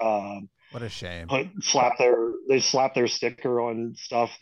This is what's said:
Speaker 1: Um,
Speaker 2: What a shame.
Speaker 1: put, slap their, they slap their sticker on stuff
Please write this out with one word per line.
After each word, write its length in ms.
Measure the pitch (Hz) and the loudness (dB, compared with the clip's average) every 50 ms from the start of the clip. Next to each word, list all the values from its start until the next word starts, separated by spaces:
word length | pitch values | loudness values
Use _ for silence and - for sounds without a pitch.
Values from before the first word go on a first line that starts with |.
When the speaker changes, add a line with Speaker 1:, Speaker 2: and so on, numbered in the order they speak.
Speaker 1:
Um, 500 | 113 110 107 101 98 101 101 98 98 - _ _ _ _ | 0 0 0 0 -2 -6 -10 -12 -14 -16 _ _ _ _
Speaker 2:
What 100 | - 117 | -12 -10
a 60 | 117 104 | -10 -10
shame. 380 | - - - 87 87 85 85 - | -10 -10 -10 -10 -10 -10 -6 -2
Speaker 1:
put, 200 | 135 - - 185 208 196 | -2 -2 -2 -4 -8 -6
slap 360 | - - - 135 123 123 120 | -2 2 2 4 4 4 4
their, 360 | - 127 123 120 117 117 117 110 - - - | 4 4 4 4 4 2 -2 -4 -4 0 2
they 120 | 135 123 | 2 4
slap 340 | - - 143 131 135 131 - | 4 2 2 2 2 2 2
their 120 | 131 120 | 2 0
sticker 540 | 110 - - 127 120 120 - - 127 123 120 | 0 0 -2 -2 -4 -4 -4 -2 -2 0 0
on 340 | 120 120 113 113 117 117 - | 0 -2 -2 -4 -6 -6 -8
stuff 420 | - - - 123 117 117 - - - | -12 -8 -2 0 0 0 0 -2 -6